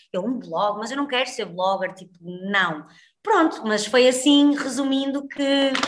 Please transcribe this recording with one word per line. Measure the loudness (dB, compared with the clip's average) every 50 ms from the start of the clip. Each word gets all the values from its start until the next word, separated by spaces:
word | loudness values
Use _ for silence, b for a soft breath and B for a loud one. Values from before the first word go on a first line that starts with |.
| B B -8
Eu, | -6 -4
"Um | -4 -6 -6
blog? | -8 -6 -4 -2 0 0 -2 -4
Mas | -6 -8
eu | -6
não | -6 -4
quero | -2 -2 -2 -2 -4
ser | -4 -8 -8 -8
blogger", | -6 -2 -2 0 0 0 -4 -6 -8
tipo, | -10 -20 -20 _ _
não. | -14 -14 -12 -10 -6 -2 0 0 0 0 -2 -6 -12 b b b b b b b
Pronto, | -2 0 2 4 4 2 0 -2 -4
mas | -2 -2 -2 0
foi | 2 4 4 6 4
assim, | 4 4 4 4 6 6 6 6 4
resumindo, | 2 -2 -4 -4 -4 -2 -2 -2 -2 -2 -2 -4 -6 -6 -8
que, | -6 -4 0 0 2 2 2 2 0 0 -2